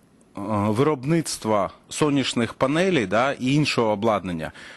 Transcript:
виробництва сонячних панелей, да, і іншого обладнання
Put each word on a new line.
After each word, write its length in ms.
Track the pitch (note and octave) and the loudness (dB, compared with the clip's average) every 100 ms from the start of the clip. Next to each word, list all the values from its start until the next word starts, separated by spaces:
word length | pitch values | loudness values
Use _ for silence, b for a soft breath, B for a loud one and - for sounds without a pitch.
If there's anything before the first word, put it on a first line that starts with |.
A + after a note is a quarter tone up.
| _ _ _ - G2+ G#2 G#2 | _ _ _ -10 -4 0 2
виробництва 1040 | G#2+ D3 C#3+ C3 E3 D3 - A2 G#2 F2 - - | 2 2 0 0 0 0 -4 0 0 0 -6 -14
сонячних 640 | - D3+ C#3 B2 B2 A2+ | -2 2 2 0 0 -2
панелей, 520 | - C3 D#3 F#3+ D#3+ F#2+ | 0 0 2 0 0 0
да, 260 | G#2+ C3+ | 0 0
і 220 | - B2+ | -2 0
іншого 360 | D3 C#3+ - A2+ | 2 2 2 2
обладнання 600 | G#2 A2+ G2+ F2+ E2 D2 B B | 2 2 0 -2 -6 -8 B B